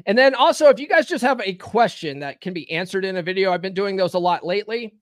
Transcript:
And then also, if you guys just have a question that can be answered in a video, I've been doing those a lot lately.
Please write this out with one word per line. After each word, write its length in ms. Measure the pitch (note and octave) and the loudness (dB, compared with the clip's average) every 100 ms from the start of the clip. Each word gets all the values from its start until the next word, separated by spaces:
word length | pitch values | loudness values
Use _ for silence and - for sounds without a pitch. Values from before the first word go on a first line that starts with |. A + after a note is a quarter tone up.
| - | -2
And 100 | A3+ | 4
then 180 | C4+ | 4
also, 340 | B3 D#4 - D4 | 6 2 6 6
if 100 | A#3+ | 4
you 80 | D4 | 2
guys 200 | E4 - | 2 2
just 160 | C#4 | 0
have 200 | B3+ A#3+ | 0 0
a 80 | G3 | -4
question 640 | F3+ - A#3 G#3 - D#3 C#3 | -8 -4 0 0 0 -10 -8
that 200 | C#3+ - | -10 -12
can 140 | F#3 | -10
be 160 | F3+ C#3+ | -10 -8
answered 340 | D#3+ F3+ F#3+ | -6 -4 -6
in 120 | F#3+ F#3 | -4 -6
a 60 | |
video, 300 | E3+ F#3+ F#3+ | -4 -2 0
I've 80 | F3 | -2
been 140 | F#3+ | -4
doing 220 | F#3 G3+ F#3+ | -4 -4 -2
those 180 | F3+ | -2
a 40 | F3+ | 0
lot 280 | F3 E3 D#3 | -2 -2 -4
lately. 480 | G3+ G3+ A#3 A3 _ | -6 -4 -8 -10 _